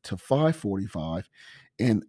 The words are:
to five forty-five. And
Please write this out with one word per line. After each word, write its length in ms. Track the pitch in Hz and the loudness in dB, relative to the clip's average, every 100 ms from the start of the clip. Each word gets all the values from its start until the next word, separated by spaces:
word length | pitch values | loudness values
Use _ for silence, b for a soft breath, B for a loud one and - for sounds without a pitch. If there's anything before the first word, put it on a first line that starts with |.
to 160 | - 92 | -10 -8
five 380 | - 135 156 160 | 0 2 4 2
forty-five. 760 | 104 98 98 85 80 82 - B B B B - | -2 -4 -4 -6 -4 -6 -8 B B B B -2
And 260 | 123 107 | 2 2